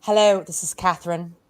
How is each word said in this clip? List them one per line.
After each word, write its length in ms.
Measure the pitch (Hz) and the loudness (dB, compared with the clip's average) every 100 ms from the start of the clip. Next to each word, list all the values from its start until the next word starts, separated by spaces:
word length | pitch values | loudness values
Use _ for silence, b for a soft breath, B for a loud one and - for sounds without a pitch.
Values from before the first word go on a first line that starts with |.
Hello, 420 | - 208 208 202 165 | 0 4 4 4 -2
this 180 | 165 | -10
is 100 | 160 | -10
Catherine. 600 | - 185 170 175 170 170 170 _ | -4 -2 -2 -4 -8 -8 -16 _